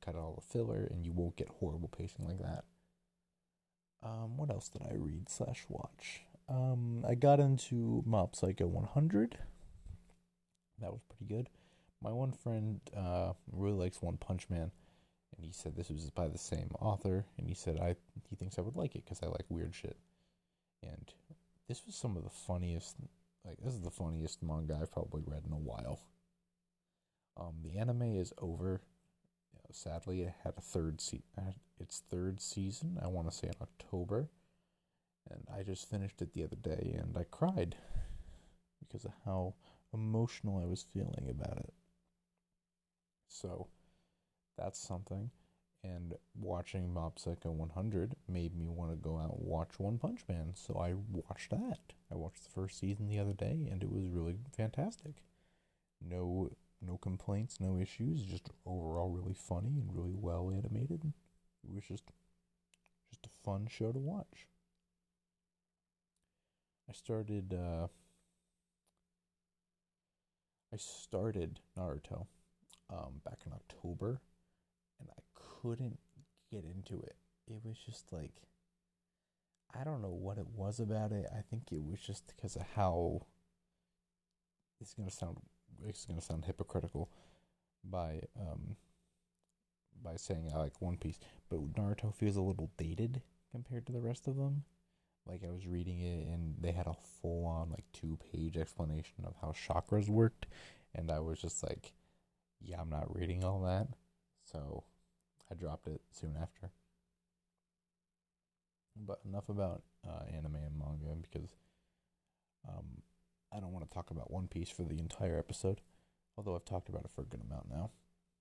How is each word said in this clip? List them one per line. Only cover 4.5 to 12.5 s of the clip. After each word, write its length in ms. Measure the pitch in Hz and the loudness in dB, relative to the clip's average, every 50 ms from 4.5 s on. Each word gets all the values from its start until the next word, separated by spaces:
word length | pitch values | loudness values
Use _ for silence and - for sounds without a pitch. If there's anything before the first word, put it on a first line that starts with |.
else 180 | 104 98 - - | 0 0 -2 -6
did 140 | - - | -8 -6
I 140 | - - - | -4 -2 -2
read 340 | 104 - 76 80 82 95 - | 0 0 0 -2 -2 -4 -6
slash 340 | - - 104 - - - - - | -2 -2 -2 -2 -2 -4 -6 -6
watch? 560 | - - - - - - - - - - - - - - - | -6 -6 -6 -8 -10 -12 -12 -10 -10 -10 -14 -18 -20 -14 -4
Um, 600 | - 135 127 127 131 127 123 120 117 117 117 120 120 | 0 2 4 6 6 6 4 4 2 2 2 4 4
I 60 | 120 | 6
got 260 | 120 139 143 143 143 | 10 12 12 12 12
into 600 | 143 135 135 127 - - 123 117 117 113 117 113 113 | 12 12 10 8 6 4 4 4 6 6 6 6 6
Mob 320 | 113 113 101 87 - - | 8 8 8 8 6 4
Psycho 300 | - - 95 95 - 98 | 4 4 4 6 6 4
one 180 | 87 87 87 104 | 4 6 4 2
hundred. 540 | 101 - 143 151 165 196 202 226 233 - - - - - - - - - - - - - - - - - - _ _ _ _ _ _ _ _ _ _ - - | 4 6 8 8 8 8 8 6 6 4 -2 -6 -6 -8 -12 -16 -18 -16 -14 -12 -12 -12 -12 -14 -20 -20 -20 _ _ _ _ _ _ _ _ _ _ -12 -8
That 140 | - - | -6 -6
was 80 | 98 117 - - | -6 -6 -10 -14
pretty 160 | - - 104 | -12 -8 -4
good. 240 | 104 104 113 127 - - - - - - - _ _ _ - | -2 0 0 0 -2 -6 -20 -20 -20 -20 -20 _ _ _ -6
My 100 | 117 110 | -4 -2
one 200 | 113 123 135 135 | 0 2 2 2
friend, 500 | - - - 120 | 0 0 0 0